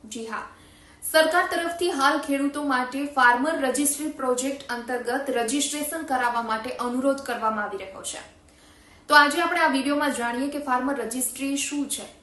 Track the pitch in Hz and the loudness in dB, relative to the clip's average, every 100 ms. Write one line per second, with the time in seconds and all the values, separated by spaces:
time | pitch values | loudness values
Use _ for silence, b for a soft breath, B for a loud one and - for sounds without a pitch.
0 | 220 226 226 220 - B B B B B | -14 -12 -8 -10 -10 B B B B B
1 | - 311 320 349 359 339 339 - 349 277 | 2 4 6 4 2 -2 -4 -2 -2 4
2 | 269 302 285 277 277 294 294 254 254 277 | 2 2 0 0 0 -2 0 0 0 -4
3 | 285 269 240 247 294 320 269 247 285 - | -2 6 6 6 2 0 0 0 0 -2
4 | 302 - 254 247 262 277 - 240 226 240 | -6 -4 -2 0 -2 -4 -8 -8 -4 -4
5 | 226 262 277 240 226 285 277 294 294 330 | -2 -2 -2 -2 0 0 -2 -4 -6 -6
6 | 285 254 247 233 226 220 247 - 247 247 | -2 0 0 -2 -2 -4 -4 -6 -2 0
7 | 277 269 - 220 220 220 208 196 190 190 | 0 0 -4 -2 -2 -2 -4 -6 -10 -12
8 | 185 - - - - B B B B B | -10 -12 -14 -20 -20 B B B B B
9 | - 294 285 311 349 349 320 269 262 294 | 6 8 8 4 2 2 2 2 0 2
10 | 294 247 240 240 285 294 277 254 262 269 | 0 0 -2 -2 -4 -4 0 0 0 -2
11 | 226 247 247 - 269 277 - 294 262 - | -4 -4 -4 -4 -4 -2 -2 -4 -4 -6
12 | - - | -10 -18